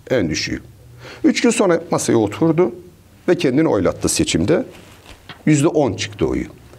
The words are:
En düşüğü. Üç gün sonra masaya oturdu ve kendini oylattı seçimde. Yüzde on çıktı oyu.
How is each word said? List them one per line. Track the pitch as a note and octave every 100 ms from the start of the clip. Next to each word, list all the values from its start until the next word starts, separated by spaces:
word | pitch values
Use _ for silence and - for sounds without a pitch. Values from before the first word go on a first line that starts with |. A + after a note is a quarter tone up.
| -
En | B2+ E2
düşüğü. | D#2 - - - - - - - -
Üç | D#4 A#3
gün | A#3+
sonra | A3+ G3 E3 -
masaya | G3 - A#2+
oturdu | G#2 - E3 D#3+ F3+ - - - - - -
ve |
kendini | - C#3+ C3 D#3
oylattı | A2 E2 - E2+
seçimde. | - D2+ D#2+ G2 F#3+ C4 - - - - - - - D3+
Yüzde | D3 D#3
on | D3+ B2+
çıktı | - - - C2+
oyu. | B1+ - - -